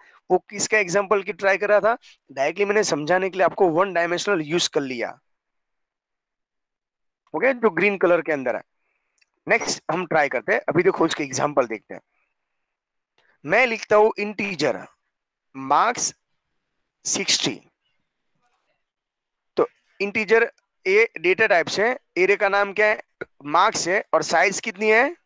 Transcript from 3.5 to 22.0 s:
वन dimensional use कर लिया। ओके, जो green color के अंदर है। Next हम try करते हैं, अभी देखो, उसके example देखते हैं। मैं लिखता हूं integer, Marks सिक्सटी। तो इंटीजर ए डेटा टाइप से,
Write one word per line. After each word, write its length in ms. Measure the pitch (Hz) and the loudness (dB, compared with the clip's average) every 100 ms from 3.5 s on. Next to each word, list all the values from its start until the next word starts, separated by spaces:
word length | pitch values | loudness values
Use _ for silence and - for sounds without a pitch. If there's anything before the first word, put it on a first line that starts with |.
| - 185 | 2 2
वन 260 | 160 196 | 2 0
dimensional 480 | 170 170 175 208 190 | 0 -2 -2 -2 -2
use 280 | 147 170 - | 0 -2 0
कर 120 | 156 | -2
लिया। 380 | 139 123 104 - _ _ _ _ _ _ _ _ _ _ _ _ _ _ _ _ _ _ _ _ _ 156 | -4 -6 -8 -10 _ _ _ _ _ _ _ _ _ _ _ _ _ _ _ _ _ _ _ _ _ -2
ओके, 180 | 240 | -2
जो 160 | 247 220 | 0 0
green 280 | 165 202 196 | 2 0 2
color 240 | 185 170 | 2 2
के 100 | 160 | 0
अंदर 240 | 147 123 107 | -4 -4 -6
है। 80 | - _ _ _ _ _ _ _ - | -10 _ _ _ _ _ _ _ -2
Next 360 | 226 - - - | -2 -2 -8 -4
हम 140 | 165 175 | -4 0
try 240 | 160 143 | 0 0
करते 240 | 123 143 | -2 -2
हैं, 80 | 220 - | -2 0
अभी 140 | 147 | 0
देखो, 220 | 185 - 165 | 0 2 -2
उसके 180 | - | -2
example 440 | 143 123 147 143 120 | -6 -4 0 0 -2
देखते 260 | 110 _ | -6 _
हैं। 80 | 92 _ _ _ _ _ _ _ _ _ _ _ _ _ _ 143 | -20 _ _ _ _ _ _ _ _ _ _ _ _ _ _ -2
मैं 220 | 208 254 | 0 2
लिखता 280 | 226 - 214 | -2 2 4
हूं 160 | 214 208 | 4 2
integer, 680 | 208 202 202 165 143 95 - _ _ _ _ _ _ 135 | -6 -6 -8 -2 -4 -4 -12 _ _ _ _ _ _ -16
Marks 600 | 135 147 208 247 - - _ _ _ _ _ _ _ _ - | 0 0 2 -2 -8 -8 _ _ _ _ _ _ _ _ -8
सिक्सटी। 560 | - 190 - 147 98 _ _ _ _ _ _ _ _ _ _ _ _ _ _ _ _ _ _ _ - | -6 -2 -2 -2 -8 _ _ _ _ _ _ _ _ _ _ _ _ _ _ _ _ _ _ _ -2
तो 100 | - _ _ _ | -2 _ _ _
इंटीजर 520 | 202 208 196 226 226 _ _ _ 185 | -6 -4 2 2 2 _ _ _ 2
ए 220 | 202 233 - | 2 2 0
डेटा 280 | 170 185 220 | -2 0 2
टाइप 200 | 180 151 | 2 0
से, 320 | - 220 262 | -2 -2 -2